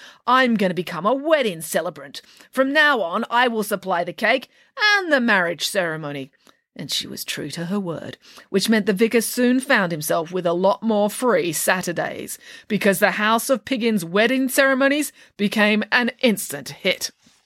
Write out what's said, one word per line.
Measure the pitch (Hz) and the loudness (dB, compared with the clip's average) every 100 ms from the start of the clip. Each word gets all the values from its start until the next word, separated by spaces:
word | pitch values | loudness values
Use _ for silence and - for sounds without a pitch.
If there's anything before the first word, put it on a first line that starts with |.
| - - - | -20 -8 2
I'm | 254 262 220 | 4 4 2
gonna | 190 | 2
become | 175 170 165 190 | 0 -4 -4 -2
a | |
wedding | 269 294 302 233 165 | 0 2 2 0 -4
celebrant. | 151 180 165 147 139 - - - - | -4 -4 -4 -8 -16 -18 -20 -20 -6
From | - 269 | -2 2
now | 294 294 262 | 4 4 2
on, | 170 185 - | 0 -4 -2
I | 233 254 | 0 2
will | 220 | 0
supply | 208 196 190 175 | -4 -4 -2 -2
the | 175 | -4
cake | 165 214 262 - _ _ - 415 403 | -2 0 0 -4 _ _ -2 2 2
and | 359 | 2
the | 277 | 2
marriage | 233 202 170 165 - | 4 2 2 -2 -4
ceremony." | 196 175 156 151 143 135 _ _ _ _ - | -2 -2 -4 -6 -8 -10 _ _ _ _ -14
And | - | -6
she | - - | -6 -6
was | - | -10
true | - - 156 | -10 -8 -8
to | - 170 | -8 -6
her | 208 | -4
word, | 180 147 - - - - - | -6 -8 -12 -16 -20 -20 -4
which | 190 - | 0 2
meant | 220 202 | 2 2
the | |
vicar | 196 226 233 | 2 2 2
soon | 220 - 247 254 | 0 0 2 2
found | 262 240 180 | 2 2 2
himself | 165 151 175 160 | -2 -2 -2 -2
with | 185 170 | -2 0
a | |
lot | 175 190 - | 2 2 2
more | 220 208 208 | 0 0 0
free | - 254 185 165 | 0 0 2 0
Saturdays, | 156 - 185 180 170 - - - - - - - | -2 0 0 -2 -4 -6 -8 -12 -14 -18 -20 -6
because | 208 202 185 | 0 2 4
the | 202 | 2
House | 190 214 226 - | 2 2 2 0
of | 262 | -2
Piggins | - 262 226 220 | -2 -2 0 0
wedding | 165 190 233 262 262 | 0 2 2 2 0
ceremonies | - 269 262 269 285 285 - - - | 2 2 4 2 2 -2 -10 -18 -4
became | 208 214 208 214 208 | -2 2 2 2 2
an | 254 233 - | 0 0 2
instant | 247 196 - 143 135 | 2 2 -4 -10 -12
hit. | 143 190 - - - _ _ | -4 -4 -2 -6 -12 _ _